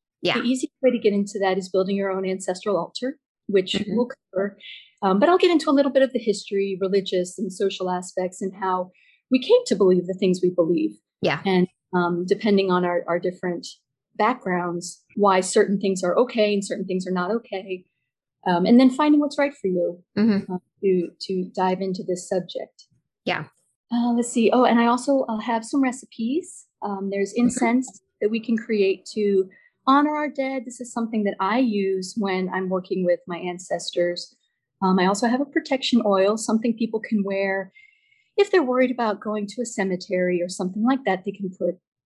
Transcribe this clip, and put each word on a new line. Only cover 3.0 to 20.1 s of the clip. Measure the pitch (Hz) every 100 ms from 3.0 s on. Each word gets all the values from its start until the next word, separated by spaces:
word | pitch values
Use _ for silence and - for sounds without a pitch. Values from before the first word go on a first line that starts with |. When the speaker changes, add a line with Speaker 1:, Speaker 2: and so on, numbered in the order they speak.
| 254 302 _ _ -
Speaker 2:
which | 196 185
Speaker 1:
Mm-hmm. | 202 202 220
Speaker 2:
we'll | 247 - _
cover. | 185 202 - - - - -
Um, | 196 196
but | 294
I'll | 359
get | 359
into | 330 311
a |
little | 277 277
bit | 262
of | 262
the | 254
history, | 226 202 - 196 196 190
religious | 190 196 185 185 180 -
and | 196
social | - 196 190 185
aspects, | 180 185 - 180 180
and | 190
how | 185 190 185 185 _ _ _ -
we | 254
came | - 494 494
to |
believe | 185 190 185 175
the | 185
things | 190 180
we | 180
believe. | 180 165 170 104 - _ _
Speaker 1:
Yeah. | 185 147
Speaker 2:
And, | 196 185 180 _ _
um, | 180 175 175 185
depending | - 220 196 196
on | 180
our, | 180 175 -
our | 175
different | 185 180 180 175 - - _ _ _ -
backgrounds, | 214 247 190 180 175 175 175 - _ -
why | 202 190
certain | 185 220 202 202
things | 202 185
are | 185 180
okay | 247 240 208
and | 208
certain | 202 180 190
things | 185 185
are |
not | 185 180
okay. | 226 - 190 196 185 - _ _ _ _ _ -
Um, | 175 185
and | 240
then | 262
finding | 254 302 302
what's | 294 294
right | 285
for | - 190
you, | 180 175 180 _